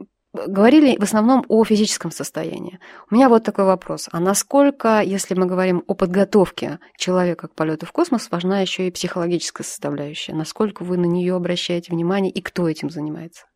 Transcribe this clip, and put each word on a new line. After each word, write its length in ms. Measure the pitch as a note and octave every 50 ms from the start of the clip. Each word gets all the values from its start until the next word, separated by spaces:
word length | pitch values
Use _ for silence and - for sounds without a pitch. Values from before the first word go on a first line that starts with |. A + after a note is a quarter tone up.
| G3+ - _ _ _ _
говорили 640 | - - - - G3 F#3+ G#3 A#3+ C#4+ D#4 D4 C4 A3 -
в 20 |
основном 420 | G#3 F#3+ G#3+ G#3+ G#3+ A#3+ C4+ B3 A#3+ -
о 160 | G#3+ A3 A3
физическом 480 | - A3 G#3 A3 G3+ - - - E3
состоянии. 680 | - - C#3+ - - D#3 D#3+ D#3+ - - F3 F3 F#3 - - - - - - _
У 60 | G3+
меня 120 | A#3 C4+ C4
вот 160 | A#3 A3+ A3+
такой 220 | G#3+ G#3 - G3
вопрос. 420 | F#3+ F#3 F3+ - - F#3 D#3 - -
А 80 | - E3+
насколько, 800 | F3 F#3 G3+ G3 - - - C#4 C#4+ C#4+ C#4 - - A3+ A3 G#3+
если 320 | G3+ F3+ G3 G3 - - F#3+
мы 140 | F3+ F#3 F3+
говорим 360 | F#3 F3+ F#3 F#3 F3+ F3 - -
о 80 | G3
подготовке 840 | - G3 F3 F3+ G3+ G3 G3 - G#3 F3+ - - - - D#3 D3 - - - _
человека 520 | _ - F3+ F#3 F#3 F3+ F3 E3 - - E3
к 80 | -
полёту 320 | - D#3+ D#3 D#3 D#3 E3+ -
в 40 |
космос, 360 | - - F4 F4 - A3 - -
важна 300 | - F3 F3 F#3 G3 G3
ещё 240 | F#3+ F3+ - - F#3
и 80 | F3+
психологическая 720 | F3+ - - F3 - F#3 E3+ E3+ F3 D#3+ - - - - D#3+
составляющая? 720 | - - - - C#3+ D3 D3 C#3+ D3 D#3 - - - D#3
Насколько 480 | D#3 D#3 - - - A3 G#3 G3 - F3
вы 140 | F3+ F3+ F3+
на 80 | F3
неё 300 | E3+ F3 F3+ F3 F3+ F3+
обращаете 560 | F#3 F3 F3 F3 F3 - - F3 E3+ E3+ -
внимание 400 | F3 E3 E3+ F3 F#3+ G3+ G3 F#3
и 100 | - G3+
кто 280 | - - - - F3 D#3+
этим 220 | D#3 - - D3
занимается? 540 | E3 D#3+ D3+ D3+ D3+ E3 E3 E3+ - - _ _ _